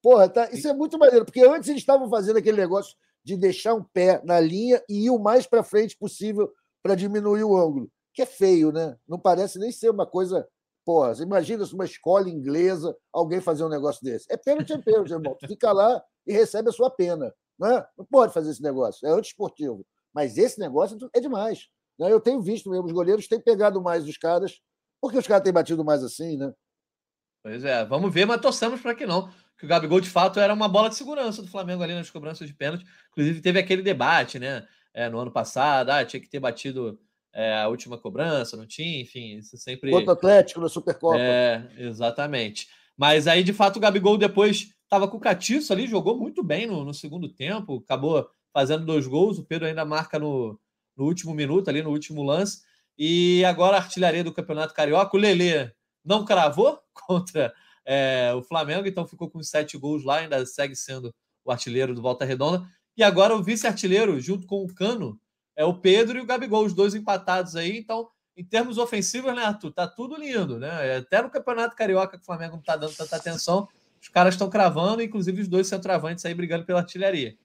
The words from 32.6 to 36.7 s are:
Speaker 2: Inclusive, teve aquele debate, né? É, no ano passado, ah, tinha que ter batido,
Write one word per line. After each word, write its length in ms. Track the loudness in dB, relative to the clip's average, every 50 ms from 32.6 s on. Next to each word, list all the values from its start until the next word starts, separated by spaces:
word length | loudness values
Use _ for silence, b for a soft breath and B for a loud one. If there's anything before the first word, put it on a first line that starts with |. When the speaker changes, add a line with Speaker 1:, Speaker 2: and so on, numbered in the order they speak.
| -6 -6 -6 -6 -10 b b b b b b
Speaker 2:
Inclusive, 280 | -2 -2 -2 -2 0
teve 180 | 0 0 2 2
aquele 240 | 2 2 0 0 0
debate, 560 | -2 -2 0 0 2 2 2 2 0 -6 -10
né? 280 | -8 -8 -8 -8 -10 b b b b b b
É, 160 | -8 -8 -6
no 100 | -6 -6
ano 120 | -8 -6
passado, 600 | -4 -6 -6 -4 -2 0 0 2 2 2 2 2
ah, 140 | 0 0 0
tinha 160 | -2 -6 -14
que 80 | -16 _
ter 100 | -12 -6
batido, 580 | -6 -6 -6 -6 -10 -10